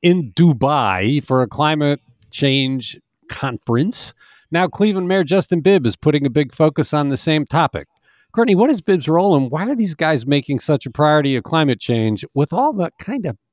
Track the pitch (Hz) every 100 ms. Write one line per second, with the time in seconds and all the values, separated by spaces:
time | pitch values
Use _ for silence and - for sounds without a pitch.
0 | 175 180 127 - 170 120 135 147 107 92
1 | 104 147 - 127 117 - 151 156 147 143
2 | _ _ _ - 139 139 131 135 120 -
3 | _ _ - - 135 117 - 117 185 -
4 | - - _ _ _ 165 180 - 214 190
5 | 180 190 147 190 - 170 151 196 120 -
6 | 156 147 139 131 131 - 156 151 143 151
7 | 143 135 160 156 143 151 151 80 - _
8 | _ _ _ - 233 185 262 233 - 185
9 | 151 165 196 151 131 151 220 269 202 151
10 | 160 147 123 143 135 135 - 147 131 -
11 | 151 151 139 127 - 160 147 117 - 117
12 | 110 104 - 139 147 175 285 214 170 -
13 | - 269 165 104 _